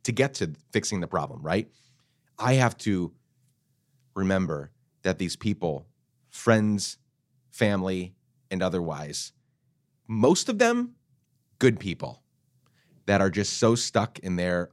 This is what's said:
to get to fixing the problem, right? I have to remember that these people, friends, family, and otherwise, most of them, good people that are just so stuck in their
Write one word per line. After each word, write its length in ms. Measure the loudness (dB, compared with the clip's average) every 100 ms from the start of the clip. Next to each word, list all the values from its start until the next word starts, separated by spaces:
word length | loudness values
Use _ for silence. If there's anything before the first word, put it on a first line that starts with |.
to 80 | -4
get 240 | 0 0 0
to 180 | -6 -6 _
fixing 300 | -4 -2 -6
the 60 | -2
problem, 340 | -4 -4 -8
right? 280 | -2 -2 -2 _ _ _ _ _ _ -4
I 140 | 2
have 240 | 4 2 0
to 340 | -2 -2 -4 -10 _ _ _ _ _ _ _ _ _ -2
remember 560 | 0 2 0 -4 -8 _ _ _
that 160 | -4 -2
these 160 | -4 -4
people, 520 | -4 -2 -4 -4 -10 _ _ _ _
friends, 680 | -2 4 4 4 -2 -4 -12 _ _ _ _ _
family, 640 | -2 0 0 -2 -4 -8 _ _ _ _
and 120 | -2
otherwise, 720 | -2 -2 -4 -8 -10 -10 -12 _ _ _ _ _ _ _ -8
most 420 | 2 4 4 0
of 100 | 2
them, 360 | 2 2 -2 -10 _ _ _ _ _ _
good 200 | 2 2
people 440 | -6 -6 -10 -12 _ _ _ _ _ _ _ _ 2
that 160 | 4
are 80 | 4
just 240 | 2 -4 2
so 180 | 2 2
stuck 440 | 0 -2 -2 -6
in 160 | -8 -4
their 340 | -2 -2 -4